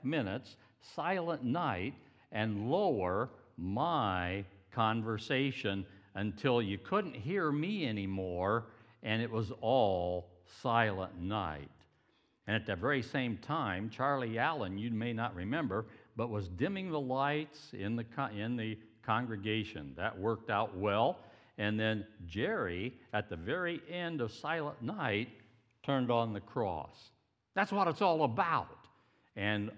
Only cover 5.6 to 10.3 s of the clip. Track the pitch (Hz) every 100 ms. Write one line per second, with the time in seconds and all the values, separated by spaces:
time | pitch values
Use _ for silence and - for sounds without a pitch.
5.6 | 104 98 101 - - 95 104 - 139 120
6.6 | 101 98 - 202 185 123 113 196 156 147
7.6 | 175 214 135 104 95 95 92 90 95 113
8.6 | 113 - - - 110 110 117 110 98 -
9.6 | 113 131 104 92 90 90 90